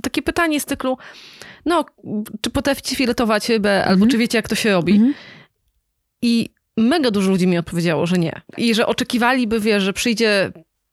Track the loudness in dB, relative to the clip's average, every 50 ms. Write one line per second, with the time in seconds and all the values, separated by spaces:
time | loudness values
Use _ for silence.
0 | -8 -6 -4 -4 -4 -4 -2 0 0 0 0 -2 -2 -4 -6 -6 -4 -4 -6 -6
1 | -8 -20 -20 -20 -20 -20 -20 -20 -20 -20 -18 -10 -4 -2 0 0 -2 -4 _ _
2 | -12 -10 -8 -8 -8 -8 -10 -8 -6 -4 -4 -2 -2 -2 -2 -2 -4 -8 -4 -2
3 | -2 -2 0 0 0 0 0 0 0 0 0 0 2 2 2 2 2 2 4 4
4 | 4 4 4 2 0 0 0 -2 -2 -2 -4 -2 0 2 2 2 2 4 4 4
5 | 4 4 2 -2 -8 -20 -20 -20 -20 _ _ _ _ _ _ _ _ _ _ _
6 | _ _ _ -4 -2 0 0 0 0 -4 _ _ _ _ -2 0 0 2 2 2
7 | 2 0 0 2 2 2 2 2 2 2 2 0 -2 -4 -4 -2 0 0 0 0
8 | 0 0 0 0 0 -2 -4 -8 -14 -16 -8 -2 0 0 2 2 0 0 0 -2
9 | -4 -2 -2 0 2 2 2 2 0 0 -2 -2 0 2 2 2 2 0 -2 -2
10 | -2 -2 0 2 2 2 2 2 0 -2 -4 -12 -20 _ _ _ _ _